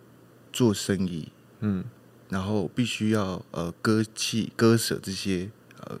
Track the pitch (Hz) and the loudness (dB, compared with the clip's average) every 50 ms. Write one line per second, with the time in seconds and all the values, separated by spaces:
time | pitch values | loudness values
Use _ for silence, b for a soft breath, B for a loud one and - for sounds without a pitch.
0 | - - - - - - - - - - - - 127 110 98 - - - 101 90 | -20 -20 -20 -20 -20 -20 -20 -20 -18 -6 0 4 4 4 4 2 0 0 0 0
1 | 95 87 87 78 73 - - - - - - - 110 104 95 92 87 120 - - | 0 -2 -4 -6 -8 -10 -16 -20 -20 -20 -10 -4 -2 -2 -2 -2 -4 -8 -14 -20
2 | - - - - - - 92 98 92 104 107 104 87 - - 123 120 110 - - | -20 -20 -20 -20 -10 -6 -6 -4 -2 -2 -2 -2 -2 -2 -2 -2 -2 -2 -2 0
3 | 107 107 110 107 98 92 90 - - - - - 85 85 85 - - 117 107 110 | 0 2 2 2 0 -2 -4 -8 -10 -8 -6 -6 -6 -6 -6 -2 2 2 4 4
4 | 110 - - - - - - 110 - - - - 120 113 117 113 - - - - | 2 0 -4 -6 -4 -2 -2 -2 -2 -2 0 4 6 6 6 6 2 0 -4 -4
5 | - 101 95 92 - 98 95 87 92 107 - - - - - - - - - - | -6 -8 -8 -6 -4 -2 -2 -2 -4 -8 -12 -18 -20 -20 -20 -16 -14 -14 -14 -14